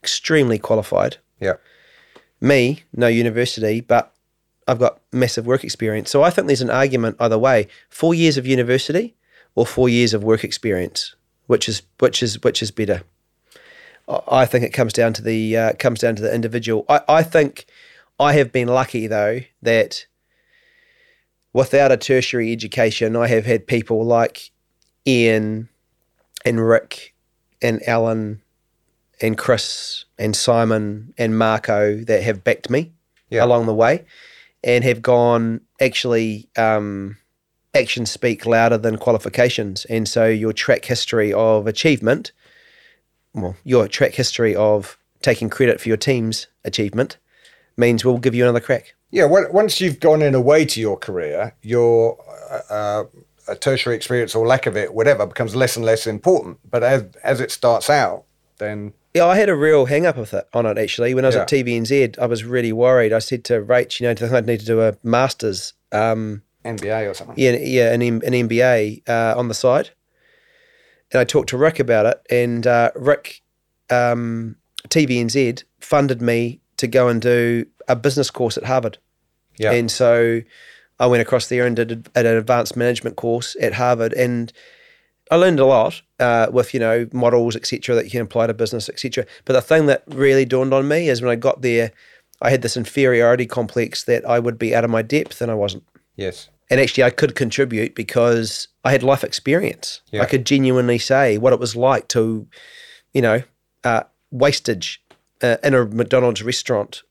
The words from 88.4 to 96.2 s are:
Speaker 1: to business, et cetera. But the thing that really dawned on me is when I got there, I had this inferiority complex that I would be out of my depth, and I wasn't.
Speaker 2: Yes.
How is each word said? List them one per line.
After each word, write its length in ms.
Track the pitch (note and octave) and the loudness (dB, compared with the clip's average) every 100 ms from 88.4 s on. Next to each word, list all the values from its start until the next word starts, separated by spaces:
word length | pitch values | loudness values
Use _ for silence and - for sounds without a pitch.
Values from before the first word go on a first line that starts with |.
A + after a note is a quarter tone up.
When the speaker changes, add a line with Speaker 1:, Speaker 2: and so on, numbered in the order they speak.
| A2+ | -2
Speaker 1:
to 80 | |
business, 360 | A2 A2 A#2+ G#2 | -2 -4 -4 -8
et 100 | - | -10
cetera. 260 | C3 A#2+ - - - | -8 -6 -8 -12 -2
But 80 | |
the 80 | C3 | -2
thing 260 | - D#3+ D3 | 2 2 4
that 160 | C3+ - | 0 -2
really 380 | C3 C#3 C3+ C3 | 0 2 4 2
dawned 260 | B2+ C3 | 0 2
on 160 | C3+ C#3 | 0 0
me 220 | D#3 E3 | 0 0
is 100 | B2 | -2
when 120 | B2 | -2
I 40 | A#2 | 0
got 280 | C3 - | -2 -2
there, 280 | C3 A#2 A2+ _ _ _ _ _ | 0 0 0 _ _ _ _ _
I 100 | - | 0
had 100 | C3 | 0
this 160 | A#2+ B2 | -2 -6
inferiority 720 | A2+ - C3 B2 A#2 B2 A#2+ | -6 0 2 4 4 4 0
complex 560 | - A2 - A#2 - | -4 -4 -4 -4 -6
that 200 | - A#2+ - | -2 -2 0
I 120 | A#2+ | -2
would 220 | A#2+ A#2 | 0 -4
be 160 | A#2 A2+ | -2 0
out 80 | |
of 80 | A#2 | 0
my 100 | A2+ | -2
depth, 400 | A2+ D3 - - | 0 -2 -4 -8
and 80 | A#2 | -6
I 60 | A2 | -2
wasn't. 280 | G2+ F#2+ _ _ _ | -4 -6 _ _ _
Speaker 2:
Yes. 340 | - | -10